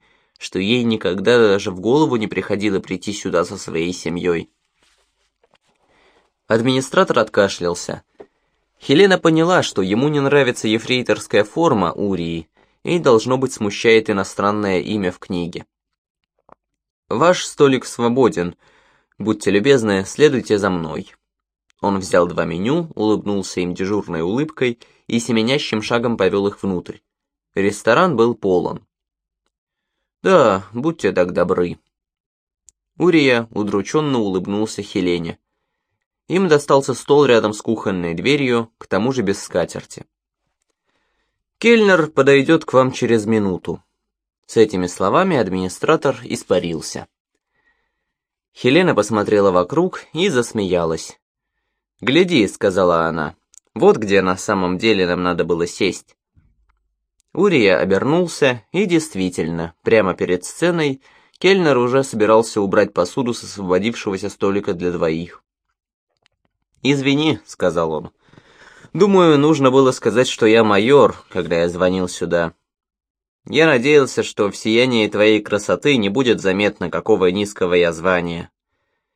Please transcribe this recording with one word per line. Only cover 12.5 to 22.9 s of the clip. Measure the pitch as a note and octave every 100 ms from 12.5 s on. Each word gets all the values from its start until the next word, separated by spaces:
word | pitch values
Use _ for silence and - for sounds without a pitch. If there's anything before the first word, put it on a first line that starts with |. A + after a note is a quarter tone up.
| _ _ _
и, | - E3+
должно | C#3+ A2+ B2 C3
быть, | C3
смущает | - G#2 - A#2+ A2+ -
иностранное | G2+ F#2+ - G2+ G#2 G#2 F2+
имя | - G#2+ G#2
в | -
книге. | - F2+ E2+ D#2+ - _ _ _ _ _ _ _ _ _ _ _ _ _ -
«Ваш | G#2+ E3 F3+
столик | - - C#3+ C3
свободен. | - - A#2 B2 A#2 E2+ F2 - _ _ _ _ _ -
Будьте | G#2+ G#2 -
любезны, | G2 A#2+ C#3 A2 G2 F#2+
следуйте | - D3 C3 - G#2
за | G2
мной». | F2+ D#2+ C#2+ - _ _ _ _ _ _ _
Он | G2+ G2
взял | F#2 F#2 F2
два | E2+
меню, | E2 E2 G#2+ D#3+ D#3+